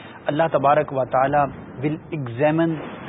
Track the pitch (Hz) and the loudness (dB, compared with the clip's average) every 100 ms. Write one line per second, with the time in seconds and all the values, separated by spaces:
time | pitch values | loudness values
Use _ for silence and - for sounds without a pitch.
0 | - - - 147 165 147 139 151 147 135 | -18 -10 -2 0 2 4 4 4 2 -2
1 | 123 131 139 147 139 - - - 147 156 | 0 2 4 2 0 -4 -14 -6 -4 -4
2 | - 160 127 117 147 160 165 156 135 - | -8 -8 -6 0 2 2 0 -2 -8 -12